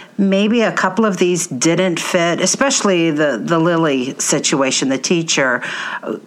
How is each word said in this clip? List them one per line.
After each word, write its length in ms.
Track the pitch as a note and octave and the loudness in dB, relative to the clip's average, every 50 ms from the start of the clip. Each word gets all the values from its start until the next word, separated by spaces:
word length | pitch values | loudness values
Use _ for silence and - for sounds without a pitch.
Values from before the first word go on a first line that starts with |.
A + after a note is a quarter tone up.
| - - - - | -16 -8 -2 0
maybe 420 | G3 G3 G3 G3 G#3 G#3 A#3 A#3+ | 0 2 2 2 2 2 2 2
a 120 | A3 F3+ | 2 0
couple 340 | D#3+ - - F#3 F#3 - A3+ | 0 0 -2 0 0 2 0
of 100 | G#3+ F#3+ | 2 2
these 300 | E3+ F#3 F3+ F3+ E3 - | 2 2 2 0 0 -2
didn't 520 | - C3+ B2 A#2 D#3+ E3+ E3+ F#3 F#3 E3 D#3 | -4 -4 0 2 2 2 2 2 0 0 -2
fit, 420 | - - - F3+ E3+ E3+ E3 - | -4 -2 0 0 0 0 0 0
especially 680 | F3+ F#3 - - F3+ F#3 - - - G3+ F#3 E3+ E3 E3 | 0 0 0 0 0 0 0 0 2 2 2 2 2 2
the, 300 | D3+ D3 D#3 D3 B2 G#2+ | 2 2 0 0 0 -2
the 160 | - D3+ E3+ E3 | -2 0 0 2
Lily 600 | D#3+ F3 E3+ E3 E3 D#3 C#3 C3 B2 C3+ - - | 2 2 2 2 2 0 0 0 -2 -4 -6 -4
situation, 680 | - - E3 D3 - - E3+ C#3 C3+ C3 B2+ - D3+ C3 | -4 -2 -2 -2 0 0 0 0 0 0 0 -2 -2 -2
the 80 | C3+ C3 | -2 -2
teacher? 640 | - - F#3 E3+ E3 E3 - D#3 C#3 C3 A#2+ B2 - - - - - - - - - - - - - | 0 0 0 0 0 0 0 0 0 0 0 -2 -4 -6 -8 -8 -8 -8 -10 -10 -8 -8 -8 -10 -10